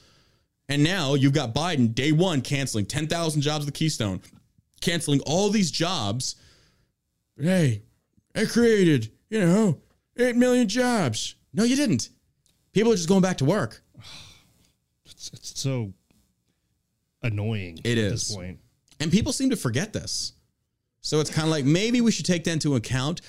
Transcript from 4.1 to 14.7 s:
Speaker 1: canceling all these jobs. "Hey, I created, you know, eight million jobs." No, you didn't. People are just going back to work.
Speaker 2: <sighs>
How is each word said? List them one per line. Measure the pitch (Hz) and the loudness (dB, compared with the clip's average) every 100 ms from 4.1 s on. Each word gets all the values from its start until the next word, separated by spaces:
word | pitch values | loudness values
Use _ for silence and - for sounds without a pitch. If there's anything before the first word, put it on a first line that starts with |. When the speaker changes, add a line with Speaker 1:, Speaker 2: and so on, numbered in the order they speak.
| 92 - - _ _ _ - | -6 -10 -20 _ _ _ -8
Speaker 1:
canceling | - 170 - 143 | -4 -4 0 -2
all | - 165 208 | 0 0 2
these | 214 175 | 0 0
jobs. | - 165 175 101 120 - - - _ _ _ _ _ _ _ _ - | -2 -2 -2 -4 -4 -6 -10 -18 _ _ _ _ _ _ _ _ -4
"Hey, | 156 185 143 104 - _ _ _ _ | 0 2 2 0 -8 _ _ _ _
I | - 220 | -4 0
created, | 226 240 214 175 139 110 _ - | 4 4 6 6 4 0 _ -6
you | 220 | 0
know, | 170 196 214 139 _ _ _ - | 4 4 2 0 _ _ _ -2
eight | 247 240 | 0 4
million | 247 247 226 | 4 4 2
jobs." | 233 247 233 143 107 - - _ | 0 0 2 0 -2 -8 -12 _
No, | 151 240 | 0 2
you | 269 | 2
didn't. | 285 127 - _ _ _ _ _ _ | 2 0 -4 _ _ _ _ _ _
People | 185 226 | 2 4
are | 214 | 2
just | 165 | 4
going | 196 | 4
back | 185 175 | 4 2
to | 135 | 2
work. | 202 123 - _ - | 2 -2 -8 _ -20
Speaker 2:
<sighs> | - - - - _ _ _ | -20 -20 -20 -20 _ _ _